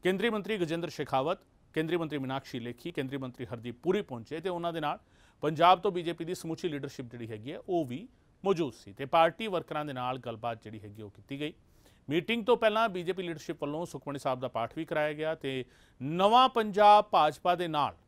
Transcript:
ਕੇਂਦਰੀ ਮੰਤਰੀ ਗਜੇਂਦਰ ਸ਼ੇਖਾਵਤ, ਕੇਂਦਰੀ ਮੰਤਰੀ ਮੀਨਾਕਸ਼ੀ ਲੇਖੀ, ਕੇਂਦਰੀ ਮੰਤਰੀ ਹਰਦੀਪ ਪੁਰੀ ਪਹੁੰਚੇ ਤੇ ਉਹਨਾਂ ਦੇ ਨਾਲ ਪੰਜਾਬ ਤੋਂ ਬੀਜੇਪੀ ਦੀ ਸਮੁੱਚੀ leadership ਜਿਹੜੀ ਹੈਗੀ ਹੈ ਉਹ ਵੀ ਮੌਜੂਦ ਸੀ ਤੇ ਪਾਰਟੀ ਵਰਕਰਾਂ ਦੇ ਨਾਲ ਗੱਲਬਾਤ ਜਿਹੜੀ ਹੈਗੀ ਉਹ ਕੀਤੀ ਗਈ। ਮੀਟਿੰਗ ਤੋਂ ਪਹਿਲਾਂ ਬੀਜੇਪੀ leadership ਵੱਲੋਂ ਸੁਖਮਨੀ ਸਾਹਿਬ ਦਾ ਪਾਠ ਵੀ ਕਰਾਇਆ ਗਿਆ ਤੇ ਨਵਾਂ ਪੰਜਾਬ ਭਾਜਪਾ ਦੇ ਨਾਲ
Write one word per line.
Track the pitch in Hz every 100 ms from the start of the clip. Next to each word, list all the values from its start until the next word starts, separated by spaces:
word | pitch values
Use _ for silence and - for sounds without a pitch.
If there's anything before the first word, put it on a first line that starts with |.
ਕੇਂਦਰੀ | 175 190 226
ਮੰਤਰੀ | 214 190 214
ਗਜੇਂਦਰ | 170 165 170
ਸ਼ੇਖਾਵਤ, | 143 143 131 139 190 _ _ _
ਕੇਂਦਰੀ | - 160 170
ਮੰਤਰੀ | 160 147
ਮੀਨਾਕਸ਼ੀ | 131 135 - 127
ਲੇਖੀ, | 117 117 170
ਕੇਂਦਰੀ | 170 135 135
ਮੰਤਰੀ | 131 - 123
ਹਰਦੀਪ | 117 117 117
ਪੁਰੀ | 165 196
ਪਹੁੰਚੇ | 196 120 110 151
ਤੇ | 175
ਉਹਨਾਂ | 175 170
ਦੇ | 165
ਨਾਲ | 151 185 _ _ - _
ਪੰਜਾਬ | 147 156 170 185
ਤੋਂ | 202
ਬੀਜੇਪੀ | 180 165 165 170
ਦੀ | 180
ਸਮੁੱਚੀ | 165 160 180
leadership | 143 139 - 123
ਜਿਹੜੀ | 120 113
ਹੈਗੀ | 110 117
ਹੈ | 180 -
ਉਹ | 180 139
ਵੀ | 123 240 _ _ _ 190
ਮੌਜੂਦ | 180 151
ਸੀ | - -
ਤੇ | 98 135
ਪਾਰਟੀ | 165 165 160 220
ਵਰਕਰਾਂ | 180 135 156 151
ਦੇ |
ਨਾਲ | 127 127 131
ਗੱਲਬਾਤ | 123 113 117 113
ਜਿਹੜੀ | 110 110
ਹੈਗੀ | 104 104
ਉਹ | 104
ਕੀਤੀ | - - 139
ਗਈ। | 151 - _ _ _ _ -
ਮੀਟਿੰਗ | 156 165 233 208
ਤੋਂ | 240
ਪਹਿਲਾਂ | 226 214 226
ਬੀਜੇਪੀ | 180 170 185
leadership | 175 160 - 156
ਵੱਲੋਂ | 147 151 170
ਸੁਖਮਨੀ | 139 - 139
ਸਾਹਿਬ | 139 127
ਦਾ | 127
ਪਾਠ | 113 113 -
ਵੀ | 160
ਕਰਾਇਆ | 156 151
ਗਿਆ | 151 156 160
ਤੇ | 135 131 123 _ _ _
ਨਵਾਂ | 131 170 196 240 254
ਪੰਜਾਬ | 240 220 196 208 208 208
ਭਾਜਪਾ | 185 151 143 180 175
ਦੇ | 175
ਨਾਲ | 156 131 82